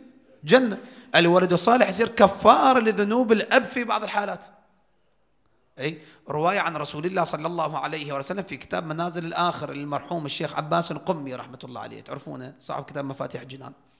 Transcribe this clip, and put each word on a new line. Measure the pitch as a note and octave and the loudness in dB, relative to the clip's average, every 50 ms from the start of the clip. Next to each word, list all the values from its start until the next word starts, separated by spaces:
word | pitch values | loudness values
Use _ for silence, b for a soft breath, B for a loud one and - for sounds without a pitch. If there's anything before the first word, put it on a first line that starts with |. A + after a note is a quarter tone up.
| - - _ _ _ _ _ - - | -20 -20 _ _ _ _ _ -6 2
الجنة". | D3+ A#3 C4 B3+ G#3+ F#3+ - B B B B B B - | 4 4 4 4 2 -4 -6 B B B B B B 4
الولد | D#3+ E3+ E3+ F3 F#3 F#3 E3+ F3 | 6 6 6 6 6 4 4 2
الصالح | E3 - A3+ A#3+ B3 G#3+ - | 4 4 4 6 6 4 4
يصير | F3+ G3+ A3+ | 2 0 0
كفارة | A3 - - G3+ F#3 - - - G#3+ B3+ - - C4+ C4 B3 | 0 4 6 6 6 6 6 6 6 6 8 6 6 6 4
لذنوب | A3 A3 G3 G3 G#3 G#3 A3+ B3 B3+ G#3+ | 4 2 2 0 0 0 2 2 4 4
الأب | A3+ G3+ - - A3+ C4 G#3+ | 2 2 2 4 4 2 2
في | - - B3+ A#3+ | 2 -6 -4 -4
بعض | A3+ G#3+ G#3+ G#3+ | -2 -2 -4 -4
الحالات. | G3 - G#3 G3+ G3 F3+ - - - _ _ _ _ _ _ _ _ _ _ _ _ _ _ _ _ _ _ _ _ _ _ _ _ _ - | -4 -4 -4 -4 -4 -6 -10 -14 -20 _ _ _ _ _ _ _ _ _ _ _ _ _ _ _ _ _ _ _ _ _ _ _ _ _ -8
أي | C3 D#3 E3+ b b b b b b - | -8 -8 -8 b b b b b b -8
رواية | C#3+ D3+ D#3+ F3 G3+ G3 | -4 0 0 2 2 2
عن | D#3+ E3+ D#3+ | 0 -2 -2
رسول | D3+ D3 - - D3 D#3+ | -6 -8 -8 -8 -6 -6
الله | F#3 F#3+ F#3 E3 | -4 -2 -2 -2
صلى | - - D3+ D#3 | -2 -2 -4 -6
الله | E3+ F3 E3+ D#3 D3 D#3 | -6 -4 -4 -4 -4 -4
عليه | C3+ C#3+ D3+ D#3+ D#3 C#3+ D3 C#3+ | -6 -6 -6 -8 -8 -8 -6 -8
وسلم | C#3 C#3 - F#3 G3+ F3 | -6 -6 -6 -8 -8 -8
في | - C#3 | -10 -12
كتاب | B2+ - - F#3 F#3 F3 | -14 -10 -8 -6 -6 -6
منازل | D#3 D#3 E3 E3+ F3+ D#3+ F3 E3 | -6 -6 -6 -6 -6 -6 -8 -8
الآخرة | E3+ E3 E3 F3 F3 - - D3+ C#3+ C3+ | -6 -2 -2 -2 -2 -2 -4 -8 -10 -10
للمرحوم | C#3+ C#3+ D3 C#3+ C#3 - - F3 E3 D3 | -10 -8 -6 -8 -8 -6 -6 -8 -8 -6
الشيخ | C#3 - - D#3+ D3 - | -6 -6 -6 -6 -6 -6
عباس | D3 D3+ D3+ E3+ E3+ E3 - | -6 -4 -2 -2 -2 -2 -4
القمي | D3+ D3+ - - F3+ D#3 C#3 C3 B2+ | -8 -8 -6 -6 -6 -6 -6 -12 -12
رحمة | B2 A#2 B2 B2+ - - | -12 -14 -16 -18 -18 -18
الله | - A#2+ G#2+ | -16 -14 -14
عليه، | A2 A#2 A2+ A2 | -14 -14 -14 -16
تعرفونه، | A2 - C3+ C#3 - D#3+ C#3+ B2+ B2+ C#3 D#3 _ | -14 -14 -14 -14 -12 -14 -14 -14 -14 -16 -18 _
صاحب | - - - - C3+ | -12 -10 -10 -10 -10
كتاب | - D3+ C#3+ C#3 | -10 -10 -8 -8
مفاتيح | C3+ C3+ - C3+ C3+ - C#3 | -8 -8 -8 -10 -10 -10 -14
الجنان. | C#3 C3 C3+ C3+ B2+ B2+ - _ _ b b | -14 -16 -18 -18 -18 -18 -20 _ _ b b